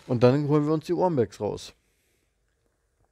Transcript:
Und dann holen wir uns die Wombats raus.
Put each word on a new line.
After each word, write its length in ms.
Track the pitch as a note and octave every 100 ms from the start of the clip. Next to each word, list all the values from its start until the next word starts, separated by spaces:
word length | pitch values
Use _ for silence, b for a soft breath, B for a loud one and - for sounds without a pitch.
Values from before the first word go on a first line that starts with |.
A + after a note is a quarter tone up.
| -
Und 160 | A#2+
dann 240 | B2 C#3 C#3+
holen 180 | D3+ D3
wir 80 |
uns 120 | D#3+ -
die 120 | E3
Wombats 420 | F3+ D3 G#2 -
raus. 360 | G2+ G2 - - _ _ _ _ _ _ _ _ _ _ _ _ _